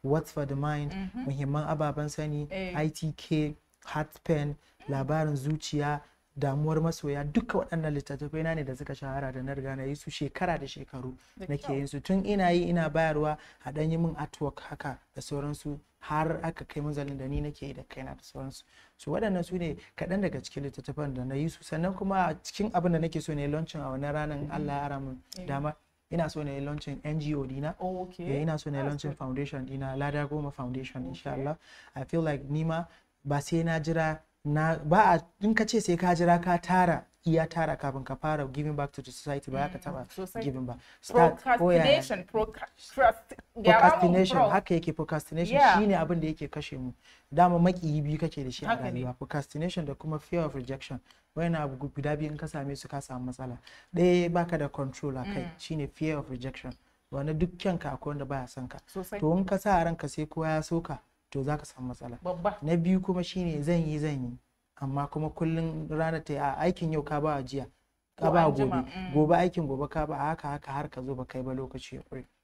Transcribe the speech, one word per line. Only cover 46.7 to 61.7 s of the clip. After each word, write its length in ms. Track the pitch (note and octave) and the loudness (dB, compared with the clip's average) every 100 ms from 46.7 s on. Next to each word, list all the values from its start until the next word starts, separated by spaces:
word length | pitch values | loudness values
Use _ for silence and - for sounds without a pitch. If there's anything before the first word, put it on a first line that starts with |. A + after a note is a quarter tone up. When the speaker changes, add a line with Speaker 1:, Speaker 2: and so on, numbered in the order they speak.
| C#3 | -6
Speaker 1:
mu. 120 | B2+ A#2+ - - _ | -8 -10 -20 -20 _
Dama 280 | C#3+ F3+ F3 | 4 6 8
maƙiyi 420 | F3 F3 E3 D3+ | 4 4 0 0
biyu 140 | D3 D3+ | 0 -2
kake 260 | D#3+ - | -2 -4
da 60 | C3 | -8
shi 160 | B2 C#3+ | -6 -2
a 40 | |
Speaker 2:
Haka 200 | A3+ B2+ | -2 -2
ne. 140 | B2 B2+ | -4 -6
Speaker 1:
rayuwa, 100 | B2 | -6
procrastination 680 | C#3 D3+ C#3 D3 D#3 F3 D3 | -6 -4 -4 -4 -4 -4 -6
da 80 | |
kuma 240 | C3+ D#3 D#3 | -6 -6 -6
fear 240 | - E3+ D#3 | -4 -2 -2
of 100 | C3+ | -4
rejection. 440 | B2 C3+ - C3 _ _ _ D3+ | -8 -8 -8 -12 _ _ _ -2
Wayannan 240 | E3+ E3 | 0 0
abu 140 | D3 B2+ | -2 -4
gu-, 160 | C#3 | -8
guda 240 | D3 C#3+ D3+ | -4 -2 -2
biyu 140 | D3+ | -4
in 60 | D3+ | -6
ka 100 | D#3 | -6
same 280 | D#3 C#3 C#3+ | -6 -6 -8
su 120 | - | -8
ka 100 | C#3+ | -10
samu 260 | - B2+ B2+ | -8 -8 -8
matsala. 300 | B2+ B2+ A#2+ - - _ E3+ | -8 -10 -10 -16 -20 _ 4
Ɗaya 380 | F3+ F3+ F3 | 6 6 4
baka 240 | E3+ E3+ E3 | 2 2 0
da 100 | C#3+ | -2
control 480 | - C3+ - D3 C3 | -4 -6 -4 -6 -4
a 60 | |
kai, 200 | F3 G3+ | -4 -4
Speaker 2:
Mm. 160 | F3 E3 | -6 -10
Speaker 1:
shine 280 | - D#3+ C#3 | -6 -4 -4
fear 300 | - D#3 D3+ | -2 -2 -2
of 100 | C3 | -4
rejection. 420 | B2+ C3 - B2+ A#2+ _ _ _ | -8 -8 -8 -12 -14 _ _ _
Wani 240 | C#3 C#3+ D#3 | -6 -2 0
duk 160 | F3 - | 0 0
kyanka 320 | G3 E3+ C#3+ | -2 -2 -4
akwai 140 | C3+ D3+ | -6 -6
wanda 180 | D3 C3 | -6 -4
baya 220 | C#3 B2 | -6 -6
son 200 | - B2+ | -10 -12
ka. 120 | - _ | -12 _
Speaker 2:
Sosai. 280 | F#3+ F#3 G#3 | -10 -8 0
Speaker 1:
To 180 | D#3 F3 | 2 4
in 80 | F#3+ | 2
ka 120 | F#3+ | 2
sa 220 | G#3 F#3 | 4 4
a 60 | E3 | 4
ranka 240 | E3 C#3+ | 0 -6
sai 160 | - D#3 | -6 -6
kowa 220 | - D#3+ | -2 0
ya 140 | D#3 | 0
so 200 | D3+ E3+ | 0 -2
ka, 180 | E3+ C#3 _ _ _ | -2 -10 _ _ _
to 120 | C#3 | -4
za 120 | C3+ D3 | -2 -2
ka 80 | |
samu 240 | C#3+ | -6